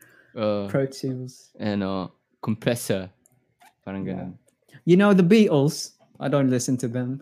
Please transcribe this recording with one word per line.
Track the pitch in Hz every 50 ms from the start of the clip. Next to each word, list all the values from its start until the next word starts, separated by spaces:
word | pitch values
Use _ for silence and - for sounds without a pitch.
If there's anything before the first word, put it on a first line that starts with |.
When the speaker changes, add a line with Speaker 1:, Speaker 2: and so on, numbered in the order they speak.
| - _ _ _ _ _ -
Speaker 1:
uh, | - 107 107 104 101 101
Speaker 2:
Pro | 101 101 139 135
Tools. | 135 135 - - 131 127 127 127 123 - - - _ _ -
Speaker 1:
and, | 104 107 101 101 95
uh, | 95 95 95 90 - _ _ _ _ _ _
compressor. | - - 107 - - 135 120 - - - 104 95 92 98 _ _ _ _ _ _ _ _ _ _ _ _ _ _ -
Parang | 98 95 95 95
Speaker 2:
Yeah. | 95 92 92 92
Speaker 1:
ganun. | 90 92 - _ _ _ _ _ _ - - -
Speaker 2:
You | 165 175
know, | 185 202 208 196
the | 185 175
Beatles. | 170 220 226 208 190 165 139 135 151 147 - - - _ _ _ _ _ -
I | 139
don't | 139 143 143 135 127
listen | 127 120 - - 127 120 131
to | 120
them. | 117 127 123 123 135 139